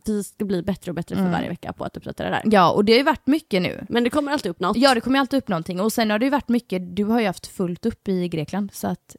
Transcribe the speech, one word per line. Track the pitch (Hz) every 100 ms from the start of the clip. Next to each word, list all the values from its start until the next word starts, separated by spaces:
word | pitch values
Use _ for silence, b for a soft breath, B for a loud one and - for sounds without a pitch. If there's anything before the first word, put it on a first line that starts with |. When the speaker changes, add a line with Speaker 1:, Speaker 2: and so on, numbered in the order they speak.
| 214
Speaker 1:
vi | 208
ska | 190 - 202
bli | 185
bättre | 175 185 -
och | 165
bättre | 175 180
för |
Speaker 2:
Mm. | 185
Speaker 1:
varje | 170 -
vecka | 175 -
på | -
att | - -
uppdatera | - - 180
det | 165
där. | -
Speaker 2:
Ja, | 208 170
och | - 214
det |
har | 233
ju |
varit | 277 262 -
mycket | 311 - 185
nu. | 175 - -
Speaker 1:
Men | 233
det | 240
kommer | 294 285
alltid | 285 190
upp | 170
något. | 180 214
Speaker 2:
Ja, | 269
det | 240
kommer | 233 269
alltid | 262 269
upp | -
någonting. | 175 165 180
Och | 220
sen | - 220
har | 214
det | 262
ju |
varit | 277 -
mycket, | 240 - 180 180 180
du |
har | 208 233
ju | 214
haft | 170 -
fullt | - 180 180 226
upp | - -
i | 185 180
Grekland, | 170 147 190 196
så | - 202
att | 180 _